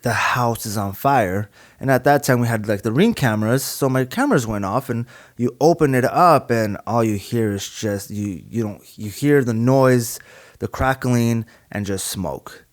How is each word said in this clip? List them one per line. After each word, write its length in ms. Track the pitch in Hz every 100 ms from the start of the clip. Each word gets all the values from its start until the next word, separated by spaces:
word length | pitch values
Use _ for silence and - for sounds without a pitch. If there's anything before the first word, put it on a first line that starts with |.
The 100 | -
house 540 | 110 - - 123 113 113
is 100 | 104
on 160 | 98
fire. 560 | 95 139 139 101 92 104 _ - _
And 100 | 131
at 140 | 131
that 200 | - 143
time, 160 | - 127
we 60 | 120
had, 220 | 113 104
like, 140 | 104
the 100 | 113
Ring 220 | 110 214
cameras, 500 | 226 127 107 107 127
so 240 | 131 - 139
my 160 | 131
cameras 420 | 127 - 277 214 113
went 180 | 107
off, 260 | 98 107 131
and 160 | 117 120 - - _
you 200 | 120 -
open 340 | 156 170 151
it 100 | 131
up, 460 | 120 127 175 151 -
and 260 | 117 110 101 -
all 160 | 113
you 140 | 113 104
hear 360 | - 120 113
is 160 | 101 -
just, 420 | - 110 101 -
you, 320 | 104 104 87 50
you 140 | 113
don't, 200 | 110 95 - -
you 120 | 107
hear 320 | 98 143 147
the 120 | 127
noise, 680 | 113 120 135 131 127 113 - - - - -
the 100 | 110
crackling, 760 | - 131 131 131 123 117 117 110 - _
and 160 | - 101
just 200 | 98 -
smoke. 600 | - 90 67 - - _